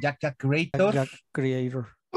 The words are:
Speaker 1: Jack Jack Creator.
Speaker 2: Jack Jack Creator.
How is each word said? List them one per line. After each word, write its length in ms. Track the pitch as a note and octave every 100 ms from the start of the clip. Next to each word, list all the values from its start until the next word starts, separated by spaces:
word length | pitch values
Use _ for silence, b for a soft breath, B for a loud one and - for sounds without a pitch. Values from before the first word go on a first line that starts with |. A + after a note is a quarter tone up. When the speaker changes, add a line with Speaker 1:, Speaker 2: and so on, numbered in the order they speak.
Speaker 1:
Jack 180 | C#3+ C#3
Jack 160 | D3+ -
Creator. 560 | C3+ D3+ E3 C#3+ F#3+
Speaker 2:
Jack 160 | C#3 C3
Jack 100 | - _
Creator. 560 | - C3 B2+ B2+ C3 A#2 - _